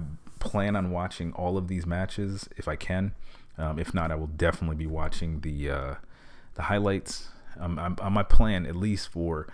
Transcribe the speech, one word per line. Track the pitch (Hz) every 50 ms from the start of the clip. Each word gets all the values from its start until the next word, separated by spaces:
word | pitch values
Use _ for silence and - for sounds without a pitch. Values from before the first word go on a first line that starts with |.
| 80 71 80 - - - - -
plan | - - - 104 98 104 104
on | 98 92 90
watching | 87 87 90 92 - - 85 82
all | - - 90 90 95
of | 98 92 87
these | 95 90 85
matches | 85 85 90 95 - - - 101 98 101 98 - - -
if | - - -
I | 76
can. | - - - 92 92 98 107 - - - - - - - - -
Um, | - 80 78 76 78
if | 85 -
not, | - 90 82 82
I | 78
will | 78 80 78
definitely | 78 78 90 82 - - 87 80 80
be | 76 80
watching | 76 78 76 - - - - 90 80 78 73
the, | 78 78 73 71 71 71
uh, | 69 69 67 69 69 - - - - - - - - - - - -
the | -
highlights. | - - 101 104 101 98 98 92 - - - - - - - - - - - -
Um, | 92 87 85 73
I'm, | 85 92 85 -
on | 101 95
my | 98 104
plan, | 98 - - 113 113 107 101 90 82
at | 76 87
least | 87 101 107 104 95 - -
for | - 85 85 82 80 78 - -